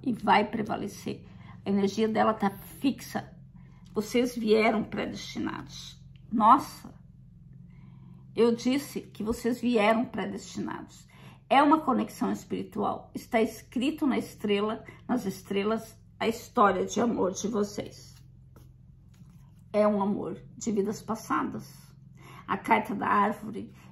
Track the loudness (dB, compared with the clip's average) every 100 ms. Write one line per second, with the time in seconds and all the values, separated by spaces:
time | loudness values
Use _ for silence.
0 | -6 -2 4 4 4 -2 -4 -6 -6 -10
1 | -10 -10 -14 -20 -20 -10 -2 2 2 2
2 | 0 2 2 2 0 -2 -10 -2 -2 -2
3 | -6 -8 -8 -14 -20 -20 -20 -20 -8 -6
4 | -2 0 0 0 4 4 6 2 -2 -4
5 | -6 -8 -10 -6 -6 -6 -12 -16 -16 -18
6 | -20 -20 -4 4 8 8 6 -10 -18 -20
7 | -20 -20 -20 -20 -20 -20 -20 -20 -20 -20
8 | -20 -20 -6 2 4 4 2 0 -2 -10
9 | -12 -6 -6 -2 -2 -2 0 4 4 4
10 | 0 -4 -6 -8 -10 -8 -8 -8 -12 -20
11 | -20 -20 -20 -14 4 6 8 6 4 0
12 | -2 -4 -2 -2 -6 -8 -6 -4 -4 -4
13 | -10 -14 -2 0 0 -2 -8 -4 -2 0
14 | 0 0 -4 -6 0 0 0 -4 -10 -16
15 | -4 -2 -2 -6 -4 -2 0 -2 -4 -16
16 | -20 -4 -4 -4 -2 4 4 4 0 0
17 | 0 2 0 -2 -2 -2 -2 -4 -12 -14
18 | -20 -20 -20 -20 -20 -20 -20 -20 -20 -20
19 | -20 -20 -20 -20 -20 -20 -4 2 4 4
20 | 0 -2 -4 -8 -14 -8 -2 0 -2 -4
21 | -6 -8 -4 -4 -2 -6 -12 -18 -20 -20
22 | -20 -20 -20 -16 -6 -6 2 2 2 -4
23 | 0 2 2 0 -8 -10 -12 -16 -20